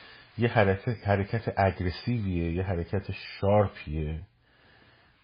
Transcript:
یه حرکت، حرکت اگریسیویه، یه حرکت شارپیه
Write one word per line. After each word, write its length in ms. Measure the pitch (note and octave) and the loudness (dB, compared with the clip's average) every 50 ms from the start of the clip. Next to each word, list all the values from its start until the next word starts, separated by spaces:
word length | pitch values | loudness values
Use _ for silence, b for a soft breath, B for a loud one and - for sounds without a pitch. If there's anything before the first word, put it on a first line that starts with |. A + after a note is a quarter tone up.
| B B B B B B B - | B B B B B B B -2
یه 100 | A2+ A#2 | 0 2
حرکت، 600 | - A#2+ G#2 G2 F#2+ F#2+ - - A#2 - - G2+ | 4 4 4 4 4 0 -2 -4 -6 -4 0 0
حرکت 460 | G2+ G2 G2 - - A2+ - - - | 2 2 0 0 -4 -4 -4 -2 0
اگریسیویه، 960 | - G2 F#2+ E2 - F2+ F2+ E2+ - - A#2+ B2 A#2+ G#2 F#2+ F#2 E2+ E2+ E2+ E2 | 2 2 2 2 0 -2 -4 -4 -4 -4 -2 -2 -2 -2 -2 -2 0 0 0 -2
یه 100 | F2 F#2+ | -2 -2
حرکت 500 | F#2 F#2+ E2+ E2+ - - F#2+ - - F#2+ | -2 -2 -4 -4 -4 -4 -4 -4 -4 -8
شارپیه 1120 | - - - - - - G2 G2+ G#2 G#2 G2 - - - - D2+ D#2 D#2 D2+ D#2+ D#2 - - _ _ b b b b b b b b b b b b b b b b | -10 -10 -14 -8 -2 2 4 6 6 6 4 0 -8 -10 -6 -4 -4 -4 -4 -4 -6 -10 -14 _ _ b b b b b b b b b b b b b b b b